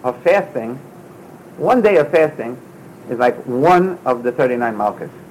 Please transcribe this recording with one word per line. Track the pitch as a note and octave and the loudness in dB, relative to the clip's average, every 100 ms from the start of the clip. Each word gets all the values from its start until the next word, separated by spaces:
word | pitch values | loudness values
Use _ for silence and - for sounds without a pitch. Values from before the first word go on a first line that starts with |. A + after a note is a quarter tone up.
of | B2 B2 | -8 -2
fasting. | F3 G3 - C3 A2+ C3 - - - - - - - - | 0 0 0 -8 -8 -12 -16 -20 -20 -20 -20 -20 -20 -4
One | E3 B3 | 0 2
day | G3+ F3 | 4 4
of | D3 | 2
fasting | E3 D#3 D3+ A2+ B2+ - - - - - | 2 2 -2 -10 -12 -16 -20 -20 -18 -10
is | A#2+ | 0
like | B2 - - | 0 0 -4
one | B2 D#3 F3+ F#3+ F3 C3 | 0 4 4 2 -2 -4
of | A#2+ | -2
the | A#2+ | -2
thirty-nine | A#2+ C3 A#2+ A#2 G#2+ | -2 -2 0 -4 -2
Malkus. | G#2 F#2+ D#2 - - | -4 -4 -12 -16 -20